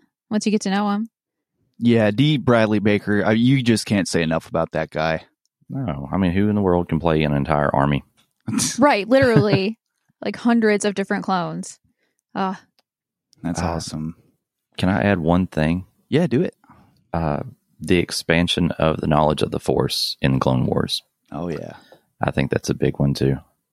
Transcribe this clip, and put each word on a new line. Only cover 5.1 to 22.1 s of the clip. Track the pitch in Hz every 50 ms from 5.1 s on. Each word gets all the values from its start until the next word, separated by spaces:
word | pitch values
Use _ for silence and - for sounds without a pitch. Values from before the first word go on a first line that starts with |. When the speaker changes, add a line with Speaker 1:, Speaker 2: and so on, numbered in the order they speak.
| 80 78 - _ _ _ _ _ _ _ _ -
Speaker 3:
No, | - 135 135 98 73 69 69 69
I | 78
mean, | 92 98 90
who | 87 95 101 104
in | 104
the | 104
world | 101 92 87 87 87 -
can | 82 78
play | 80 85 78 78
an | 78 73
entire | 73 71 69 73 78 73 73 - -
army? | 69 69 71 73 69 - _ _ _ _ _ _ _ -
Speaker 2:
<laughs> | - - - - - - -
Speaker 1:
Right, | 254 294 254 208 190
literally, | 226 254 269 277 247 226 - 208 214 196 196 190 208 226 _ _ _ _ _ _ _ _ - -
like, | 208 208
hundreds | - - 247 233 233 220 214 208 202 -
of | 208 190
different | 196 196 - 208 196 180
clones. | - 190 180 170 160 160 175 185 - - _ _ _ _ _ _ _ _ _ _ _ -
Uh, | - 196 190 196 - _ _ _ _ _ _ _ _ _ _ _ _ _ _ _ -
Speaker 2:
That's | - 85 85 85
Speaker 3:
Uh, | 85
Speaker 2:
awesome. | 85 85 82 78 - 80 78 78 82 - _ _ _ _ _ _ _ _ _ _ _ - -
Speaker 3:
can | - 92
I | 98 -
add | - 101 101 90
one | 78 78 85 90 92
thing? | - - 78 78 78 85 92 95 _ _ _ _ -
Speaker 2:
Yeah, | 110 147 180
do | 143 120 131
it. | 185 - - _ _ - - - _ _ _ _ _ _
Speaker 3:
Uh, | - 85 82 78 73 71 - - - _ _ _ _ -
the | - - 87 87
expansion | - - - - - - 82 85 90 87 - - 87 80
of | - - 80 80 78 -
the | -
knowledge | 82 76 76 78 76 76 73
of | - 76
the | - -
Force | - - 71 - 65 65 - - - - - -
in | - 69 67 65
Clone | - 65 64 64 65
Wars. | 67 - - - - - - - _ _ _ _ _
Speaker 2:
Oh, | - 73 85 90
yeah. | 78 - 82 80 78 - - - - _ _ _